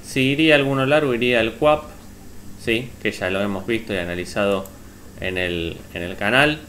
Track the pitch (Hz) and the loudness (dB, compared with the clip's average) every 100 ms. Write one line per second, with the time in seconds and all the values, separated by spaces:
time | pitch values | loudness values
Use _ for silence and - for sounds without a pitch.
0 | - 139 131 143 160 147 139 135 131 151 | -4 0 2 4 6 6 4 2 4 4
1 | 143 120 123 120 113 - 151 151 - - | 2 2 4 4 2 2 4 4 0 -16
2 | - - - - - - - 113 131 - | -18 -18 -18 -16 -16 -8 -2 -2 -2 -6
3 | 104 - 92 95 101 98 101 113 113 98 | -6 -2 -2 0 -2 -2 -2 -4 -2 -4
4 | 87 87 90 110 101 98 98 - - - | -4 -6 -6 0 0 0 -4 -14 -20 -18
5 | - - 92 92 90 87 82 - - - | -18 -8 -4 -2 -2 -2 -4 -8 -10 -8
6 | 87 92 101 127 147 151 | -8 -2 0 2 2 -2